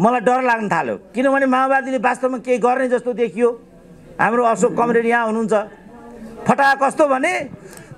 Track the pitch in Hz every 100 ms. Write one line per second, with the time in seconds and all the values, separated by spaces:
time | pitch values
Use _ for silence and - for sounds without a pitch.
0 | 208 247 226 254 254 226 208 170 127 98
1 | - 214 269 269 269 254 262 269 262 262
2 | 247 240 254 254 247 247 233 254 262 240
3 | 247 226 233 185 240 240 - - - -
4 | - - 190 240 233 208 247 - 240 233
5 | 233 233 226 220 220 208 - - - -
6 | - - - - - 262 277 277 269 277
7 | 294 262 320 359 277 - - - -